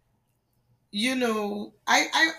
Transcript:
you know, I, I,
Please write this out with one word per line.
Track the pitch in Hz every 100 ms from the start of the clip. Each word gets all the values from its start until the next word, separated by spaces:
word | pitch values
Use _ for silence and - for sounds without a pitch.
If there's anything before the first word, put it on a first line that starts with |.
| _ _ _ _ _ _ _ _ _
you | 202 240
know, | 254 240 214 208 208 214 _ -
I, | 254 320
I, | 277 320